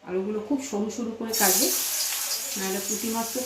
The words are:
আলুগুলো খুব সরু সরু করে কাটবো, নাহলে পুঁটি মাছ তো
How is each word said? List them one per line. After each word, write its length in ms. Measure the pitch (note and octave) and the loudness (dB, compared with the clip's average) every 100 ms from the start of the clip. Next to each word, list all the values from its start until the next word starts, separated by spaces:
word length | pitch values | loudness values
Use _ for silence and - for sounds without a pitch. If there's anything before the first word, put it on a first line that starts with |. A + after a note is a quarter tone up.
আলুগুলো 360 | - F#3 G3 G#3+ G#3 | -2 -2 0 -2 0
খুব 120 | C#4 - | -2 0
সরু 180 | G3+ A3 - | -2 -2 -2
সরু 160 | A3+ A3+ | -4 -4
করে 140 | A3+ G#3+ | -4 4
কাটবো, 260 | G3+ F#3 C4+ - - - - - - - - G#3 | 6 6 4 2 0 0 -2 -2 -2 -2 -2 -2
নাহলে 220 | F#3+ G3 G3 | 0 0 -2
পুঁটি 200 | G#3 A3+ A3+ | -2 0 0
মাছ 120 | A3+ | 0
তো 60 | B3+ | -2